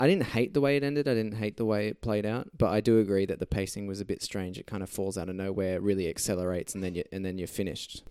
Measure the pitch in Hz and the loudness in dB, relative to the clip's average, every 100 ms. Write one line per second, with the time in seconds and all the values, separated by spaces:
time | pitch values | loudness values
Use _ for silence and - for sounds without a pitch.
0 | 135 190 123 110 123 147 139 143 143 147 | 4 4 2 0 2 2 2 2 2 0
1 | 143 117 110 107 107 - 110 104 104 - | 2 2 0 -2 -4 0 0 2 0 -2
2 | 117 104 104 117 - - 104 104 107 113 | 0 0 0 -2 -4 2 4 4 6 6
3 | 101 98 95 90 90 98 95 101 101 95 | 6 4 2 0 -2 -2 -2 -4 -6 -6
4 | 101 95 - 101 92 92 - 104 92 - | -4 -4 -6 -6 -6 -8 -8 -8 -6 -4
5 | 98 95 87 92 95 95 95 92 98 95 | -4 -4 -6 -4 -4 -2 -2 0 2 2
6 | 85 82 - 92 90 90 - 98 92 85 | 0 -2 -2 -2 -2 -2 -4 -6 -4 -4
7 | - 95 95 92 85 - 98 - - - | -6 -6 -6 -6 -6 -4 -6 -6 -10 -16
8 | - | -16